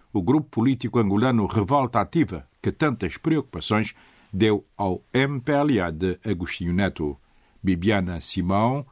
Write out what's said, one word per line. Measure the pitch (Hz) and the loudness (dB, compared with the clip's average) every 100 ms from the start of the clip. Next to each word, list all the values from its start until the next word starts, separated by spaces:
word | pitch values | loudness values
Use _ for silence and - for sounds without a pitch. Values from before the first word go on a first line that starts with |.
| _ | _
o | 107 | -2
grupo | 90 151 151 | 2 2 0
político | - 123 127 117 123 | 0 0 0 -2 0
angolano | 104 101 127 117 95 | 2 2 2 2 0
Revolta | 110 95 143 123 117 | 0 2 2 2 0
Ativa, | 95 165 147 82 - _ | 0 0 0 -4 -12 _
que | 107 | -6
tantas | - 156 117 87 - | 0 0 0 -4 -4
preocupações | 160 160 - 85 - 107 107 - - _ _ | -2 0 -2 -8 -2 0 -2 -6 -20 _ _
deu | 95 110 104 - - | 2 2 2 -2 -6
ao | 98 90 - | -4 -4 -4
M | 123 139 139 | -2 0 -2
P | 120 | 0
L | 143 147 113 | 2 2 2
A | 87 | 0
de | 80 92 90 107 | -2 -2 -2 -4
Agostinho | 90 87 - 85 | -4 -4 -4 -2
Neto. | 90 95 78 76 69 _ _ _ _ | 0 0 0 -6 -6 _ _ _ _
Bibiana | 95 87 98 104 90 85 | 0 2 2 2 0 -4
Simão | - 95 87 98 113 143 135 | -4 -2 0 2 2 -2 -8